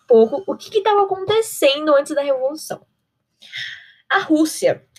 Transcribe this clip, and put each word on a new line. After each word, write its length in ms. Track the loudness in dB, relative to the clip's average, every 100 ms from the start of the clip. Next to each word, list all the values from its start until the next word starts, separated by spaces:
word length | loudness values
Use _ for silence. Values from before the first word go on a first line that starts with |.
| 4
pouco 380 | 4 4 0 -6
o 120 | -10
que 120 | -4
que 120 | -2
tava 220 | 2 2
acontecendo 920 | 2 -2 -2 -2 -2 0 0 0 2 2
antes 180 | 2
da 80 | -2
Revolução. 640 | -2 -2 -4 -6 -12 -14 _ _ _ _ _ _ -18 -16 -14 -16 -20 _ -4
A 120 | -4
Rússia, 640 | 0 0 0 0 -2 -2 _